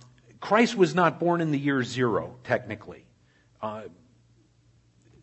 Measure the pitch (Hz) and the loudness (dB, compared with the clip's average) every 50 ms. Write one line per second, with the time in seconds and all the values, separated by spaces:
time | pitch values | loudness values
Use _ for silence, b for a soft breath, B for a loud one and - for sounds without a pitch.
0 | - - - _ _ - - - - - 196 220 247 - - 196 185 156 147 180 | -20 -20 -20 _ _ -20 -20 -14 -4 0 4 4 4 4 4 4 2 4 4 2
1 | 180 160 - - 170 175 170 170 165 160 147 139 139 143 139 135 123 107 110 123 | 2 2 2 0 0 0 0 0 0 0 -2 0 0 0 0 0 -2 -2 -2 0
2 | 127 120 104 87 80 87 - - - - 127 110 - 104 107 101 - - 87 85 | 0 2 0 0 -2 -4 -12 -16 -4 -2 -2 -2 -2 -6 -12 -12 -12 -18 -18 -20
3 | - _ _ _ _ _ _ _ _ _ _ _ - 110 104 110 107 90 80 - | -20 _ _ _ _ _ _ _ _ _ _ _ -10 -10 -10 -10 -14 -16 -20 -20
4 | _ _ _ _ _ _ _ _ _ _ _ _ _ _ _ _ _ _ _ _ | _ _ _ _ _ _ _ _ _ _ _ _ _ _ _ _ _ _ _ _
5 | _ _ - - | _ _ -20 -20